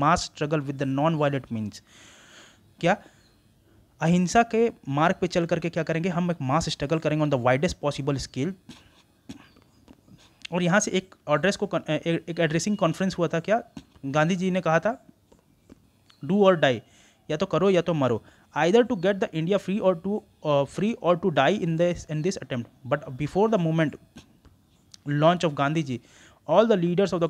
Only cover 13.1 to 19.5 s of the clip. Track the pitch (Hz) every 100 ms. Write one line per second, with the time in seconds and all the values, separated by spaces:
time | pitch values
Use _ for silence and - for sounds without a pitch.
13.1 | - 165 165 175 226 - - - _ 139
14.1 | 151 156 185 185 185 175 165 202 262 _
15.1 | _ _ _ _ _ _ - _ _ _
16.1 | - 139 202 190 175 143 113 - _ _
17.1 | _ - 151 - 156 196 180 170 156 131
18.1 | 110 - _ _ 143 160 220 247 208 185
19.1 | 190 226 160 165